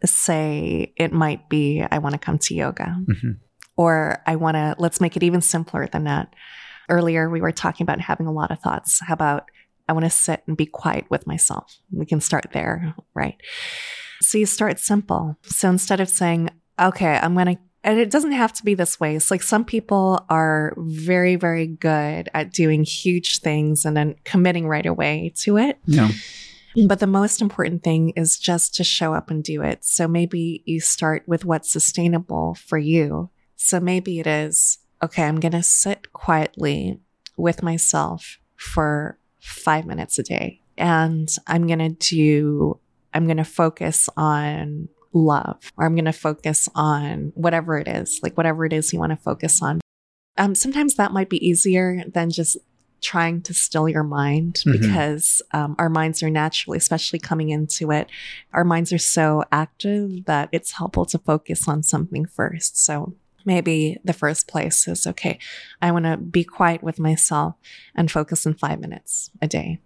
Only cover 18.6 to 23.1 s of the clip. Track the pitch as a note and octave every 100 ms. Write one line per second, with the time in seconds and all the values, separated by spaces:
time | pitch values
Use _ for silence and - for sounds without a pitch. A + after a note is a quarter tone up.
18.6 | G#3 F#3+ E3+ - D#3 D3+ - - - G#3+
19.6 | A#3 A3+ - G3+ F#3+ F#3+ - D#3+ D#3+ D#3
20.6 | D3+ - E3 D#3 D#3+ F3+ F3+ F3 E3+ E3
21.6 | D#3+ D#3+ D#3+ D#3 D3 D#3+ E3 D#3 D#3 -
22.6 | D#3+ D#3 D#3 - F#3